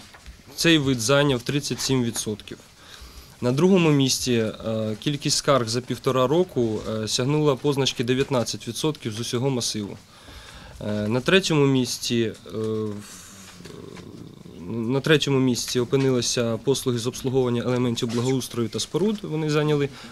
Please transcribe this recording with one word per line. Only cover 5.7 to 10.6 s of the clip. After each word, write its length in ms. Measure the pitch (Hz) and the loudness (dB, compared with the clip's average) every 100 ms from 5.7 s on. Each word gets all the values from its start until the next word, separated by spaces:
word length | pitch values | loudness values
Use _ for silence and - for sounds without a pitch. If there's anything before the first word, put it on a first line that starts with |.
| 120 | -4
півтора 460 | 120 120 143 131 127 | -4 -4 0 2 4
року, 520 | 165 180 - 117 107 90 | 2 0 0 0 0 -4
е, 180 | 110 107 | -4 -2
сягнула 480 | - 127 151 147 123 | -2 0 2 2 2
позначки 480 | 147 135 131 - | 0 0 0 0
дев'ятнадцять 640 | 120 131 139 131 113 107 - | -2 0 2 0 -2 -4 -8
відсотків 460 | 107 156 147 120 | -4 -4 -4 -8
з 60 | 107 | -6
усього 300 | 120 120 139 | -4 -2 -2
масиву. 480 | 127 - 107 98 - - - - - - - | -2 -4 -4 -8 -10 -18 -20 -20 -20 -20 -20